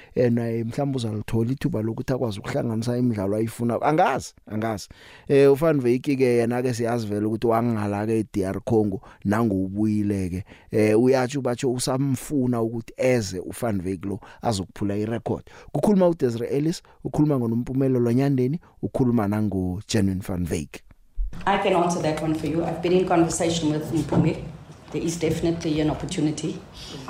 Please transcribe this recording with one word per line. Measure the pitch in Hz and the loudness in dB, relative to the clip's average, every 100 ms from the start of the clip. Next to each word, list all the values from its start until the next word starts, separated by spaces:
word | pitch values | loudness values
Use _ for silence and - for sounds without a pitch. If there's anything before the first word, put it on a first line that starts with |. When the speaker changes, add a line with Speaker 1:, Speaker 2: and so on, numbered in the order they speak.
| - | -6
Speaker 1:
eh, | - 123 | 0 2
naye | 120 117 113 | 2 0 -4
mhlawumbe | 113 - 143 135 | -4 -4 -2 -2
uzalithola | 113 107 - 113 117 | -4 -6 -4 -2 -2
ithuba | 135 - 110 | -2 -2 -2
lokuthi | 110 110 127 | -4 -4 -4
akwazi | 127 120 101 | -2 -2 -4
ukuhlanganisa | 127 135 123 110 117 123 | -6 -4 -2 -2 -2 0
imidlalo | 123 107 98 107 | 0 0 0 0
ayifuna. | 113 - 117 110 | -2 -2 -2 0
Angazi, | 135 156 202 135 - - - | 2 4 2 0 -6 -16 -10
angazi. | 107 113 104 - - - - - | -4 -4 -4 -8 -20 -20 -18 2
Eh, | 139 139 | 6 8
uVan | 139 165 147 | 6 4 2
Wyk-ke | 120 127 151 135 | 2 2 0 2
yena-ke | 127 120 117 123 127 | 4 4 2 0 -2
siyazi | 117 117 120 104 | -2 -2 -2 -2
vele | 104 107 | -2 0
ukuthi | 110 117 | 0 2
wangala-ke | 113 120 110 104 104 110 113 | 2 2 0 -2 -2 0 0
e-D | 104 101 | 0 -2
R | 95 98 | -2 -4
Congo, | - 113 107 95 - - | 0 2 2 -2 -10 -6
nangu | 101 107 117 95 | -2 0 2 0
ubuyile-ke. | 95 101 110 107 101 98 92 92 - - - | -2 -2 0 0 0 -2 -2 -6 -8 -18 -4
Eh, | 110 107 107 | 2 4 4
uyatsho, | 127 131 123 143 | 6 4 2 -2
batsho | 123 120 135 | -4 -2 -2
usamfuna | 123 139 131 139 127 - 147 127 120 | -2 -2 0 0 -2 -2 0 0 0
ukuthi | 113 117 - - | 0 -4 -10 -2
eze | 127 123 98 92 | 2 2 0 -6
uVan | - - 120 101 | -8 -6 -4 -2
Wyk | 87 95 | -4 -6
lo | 98 98 - - | -6 -8 -10 -6
azokuphula | 113 98 90 - 101 104 | -4 -2 -6 -6 -4 -2
irekhodi. | 107 113 - 92 - - - | -4 -4 -4 -6 -8 -20 -6
Kukhuluma | 143 220 196 175 | 0 4 6 4
uDesiree | 170 127 117 117 | 4 0 -2 -2
Ellis, | 135 156 180 - _ | 0 0 -4 -10 _
ukhuluma | 139 - 151 139 | -4 2 2 2
ngoNompumelelo | 117 113 127 131 135 127 120 | 0 -2 -2 0 2 2 2
Nyandeni, | 120 139 131 127 165 - _ | 2 2 2 0 -2 -8 _
ukhuluma | 98 - 127 117 101 | -6 0 2 4 2
nangoGenuine | 107 107 92 90 90 - 110 98 92 | 0 0 -2 -2 -4 -2 0 2 0
Van | - 85 82 | -4 -4 -2
Wyk. | 87 71 - - - _ - - 170 185 | -4 -6 -12 -20 -20 _ -4 -4 -2 0
Speaker 2:
I | 196 | 0
can | 196 | 2
answer | 180 170 151 | 2 2 0
that | 151 156 | -2 -2
one | 156 | -2
for | 156 143 | -2 -2
you. | 160 | -2
I've | - - | -2 -4
been | 175 | 2
in | 185 175 | 2 4
conversation | 170 165 - 170 165 151 | 4 2 2 -2 0 0
with | 151 - | -2 -2
Mpumi. | 160 139 170 165 - - - - - - | -2 0 2 2 0 -8 -14 -18 -20 -10
There | - | -6
is | 170 - | -4 -2
definitely | 160 160 170 170 165 151 | -2 0 -2 -2 -2 0
an | 156 | 0
opportunity. | 139 143 - 151 147 - - - - - - - | -2 -4 -2 -2 -2 -6 -8 -12 -18 -16 -14 -14